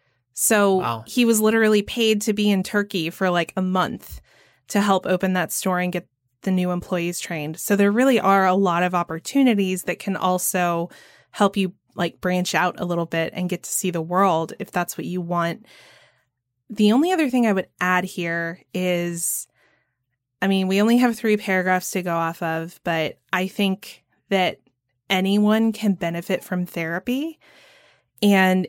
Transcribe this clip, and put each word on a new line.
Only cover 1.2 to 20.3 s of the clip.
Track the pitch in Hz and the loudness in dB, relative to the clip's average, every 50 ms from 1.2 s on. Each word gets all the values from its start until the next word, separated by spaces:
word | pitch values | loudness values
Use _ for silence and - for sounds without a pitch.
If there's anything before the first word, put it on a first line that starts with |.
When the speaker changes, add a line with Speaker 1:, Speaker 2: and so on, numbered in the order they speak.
| 240 | 2
Speaker 1:
was | 226 226 214 | 4 4 4
literally | 214 214 226 226 220 214 214 208 202 | 2 2 4 4 4 4 2 2 0
paid | - - 240 233 220 220 208 - | -2 -2 0 0 2 2 0 0
to | 226 202 | -2 -2
be | 208 208 208 | 0 2 2
in | 202 190 180 | 2 0 0
Turkey | - - 208 202 202 - 180 160 160 | -2 -2 -2 -2 -2 -2 -4 -4 -4
for, | 170 - 190 185 | -4 -2 -2 0
like, | 175 175 165 - - | 0 0 -2 -2 -4
a | 190 185 | -4 -2
month | 185 185 185 165 - - - - - - - - _ _ _ _ _ _ _ _ - | 0 0 0 0 -2 -4 -8 -12 -16 -18 -20 -20 _ _ _ _ _ _ _ _ -4
to | - 202 | -2 0
help | 208 208 196 185 190 | 2 2 2 2 2
open | - 185 180 190 190 185 | 0 0 0 0 0 0
that | 185 165 180 | -2 -2 -4
store | - - - 190 185 180 | -6 -4 -4 -2 -2 -2
and | 180 180 175 | -2 -4 -4
get | 175 - _ _ _ _ _ _ _ - | -6 -8 _ _ _ _ _ _ _ -4
the | 196 185 | -2 0
new | 180 185 180 | 0 0 0
employees | 175 175 - - 185 175 170 175 175 - | -2 -4 -4 -4 -4 -2 -2 -4 -4 -6
trained. | - - 175 156 147 151 160 - | -8 -8 -8 -8 -8 -8 -10 -8
So | - - 208 | -4 0 2
there | 196 202 202 | 2 4 4
really | 208 233 262 277 247 214 | 4 4 4 4 4 4
are | - 190 196 196 190 | 4 4 4 4 4
a | 185 185 | 4 4
lot | 196 196 185 165 175 180 | 4 2 2 2 2 0
of | 180 180 | 0 0
opportunities | 175 170 - 160 165 - - - 277 269 254 220 202 196 185 185 180 - | -2 -2 -4 -6 -8 -8 -2 2 4 4 6 4 4 2 0 -2 -4 -4
that | - 175 - | -4 -6 -4
can | - 202 190 | -4 -6 -4
also | - - 185 185 180 - - - 185 180 175 170 170 170 175 - - - - - _ _ _ - | -2 0 0 0 0 -2 -2 -2 0 0 0 0 -2 -4 -6 -8 -16 -20 -20 -20 _ _ _ -2
help | - 202 202 - | 2 2 2 2
you, | 202 190 180 - _ _ _ _ | 0 -2 -4 -4 _ _ _ _
like, | - 175 165 - _ | -6 -4 -4 -4 _
branch | - 180 180 180 180 - - | -4 -2 -2 0 -2 0 0
out | 156 175 175 - - | 0 0 0 -2 -4
a | 175 | -4
little | 175 175 170 170 | -4 -2 -2 -4
bit | 165 - 165 165 - - | -2 -2 -4 -4 -4 -4
and | - 180 175 | -6 -4 -4
get | 180 - - | -4 -6 -6
to | - | -8
see | - - - 180 | -6 -4 -4 -4
the | 170 165 160 | -4 -4 -4
world | 165 180 185 202 190 165 165 165 - - - | -2 0 2 2 4 2 0 -2 -4 -8 -10
if | - - | -12 -6
that's | - 180 175 - - | -4 -4 -4 -4 -6
what | - - | -8 -8
you | 170 180 180 | -6 -6 -6
want | 170 170 175 170 170 170 165 - - - - - - - - _ _ _ _ _ _ _ _ _ _ _ _ _ _ - | -6 -4 -2 -2 -2 -2 -4 -8 -12 -20 -20 -20 -20 -20 -20 _ _ _ _ _ _ _ _ _ _ _ _ _ _ -10
the | 220 - 214 208 220 | -2 2 2 4 4
only | 262 320 359 370 | 4 2 2 2
other | 330 311 254 | 0 0 0
thing | 247 254 240 | 0 2 2
I | 220 196 | 2 2
would | 190 180 - _ - | 0 -2 -6 _ -6
add | 185 180 185 180 185 | -2 0 0 0 -2
here | 180 - - 170 170 170 170 165 165 170 - _ _ - | -4 -6 -8 -6 -4 -4 -4 -6 -6 -8 -12 _ _ -6
is, | 185 185 180 175 175 175 175 170 170 170 - - - - - _ _ _ _ _ _ _ _ _ _ _ _ _ _ _ _ | -4 -2 0 0 -2 -2 -4 -4 -6 -6 -6 -6 -6 -8 -12 _ _ _ _ _ _ _ _ _ _ _ _ _ _ _ _